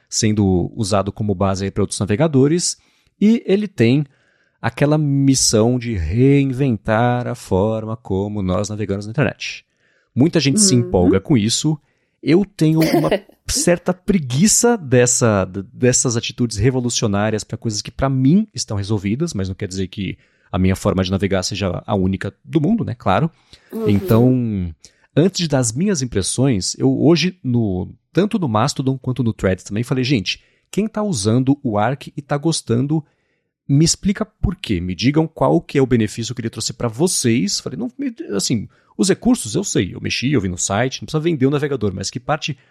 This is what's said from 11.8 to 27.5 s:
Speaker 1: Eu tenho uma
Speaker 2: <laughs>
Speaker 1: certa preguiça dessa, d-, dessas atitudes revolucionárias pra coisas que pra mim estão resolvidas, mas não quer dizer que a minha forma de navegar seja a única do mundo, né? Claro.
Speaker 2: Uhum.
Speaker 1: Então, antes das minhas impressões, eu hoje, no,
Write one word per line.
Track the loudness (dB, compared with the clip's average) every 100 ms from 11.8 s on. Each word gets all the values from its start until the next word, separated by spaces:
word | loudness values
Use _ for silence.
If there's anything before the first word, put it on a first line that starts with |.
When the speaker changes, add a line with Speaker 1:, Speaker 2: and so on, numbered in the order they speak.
| _ _ _ _
Speaker 1:
Eu | 2 2
tenho | 2 0 2 2
uma | 2 2 2 -2 -4
Speaker 2:
<laughs> | _ -6
Speaker 1:
certa | -2 2 0 0
preguiça | -4 0 0 0 2 4 4 2 2
dessa, | 2 4 4 4 2 2
d-, | 0 -4 -10
dessas | 0 2 2 0 -2
atitudes | -4 -4 -4 0
revolucionárias | 0 0 -2 -2 0 0 0 -2
pra | -6 -8
coisas | -6 -6
que | -8
pra | -4 -2
mim | 2 4 4 2
estão | -6 -6 -6
resolvidas, | -2 -2 -2 -2 -4
mas | -4 -6
não |
quer | -6 -8
dizer | -6 -6
que | -6 -8 -8 _ _ _
a | 0
minha | 2 2
forma | 0 0
de | 0
navegar | 0 0 0
seja | -2 -4 -4 -4
a | -2 0
única | 0 -2 -6 -12
do | -4 0
mundo, | 2 0
né? | -2
Claro. | -4 0 2 0 _ _ -20 -14
Speaker 2:
Uhum. | -4 0
Speaker 1:
Então, | 2 4 4 4 2 0 -2 -4 -8 -20 _ _ 0
antes | 2 0 -2
das | 0 0
minhas | -2 -2 -2
impressões, | -2 -4 -2 0 0 0 -2 0
eu | 0 4
hoje, | 4 4 2 -4
no, | -2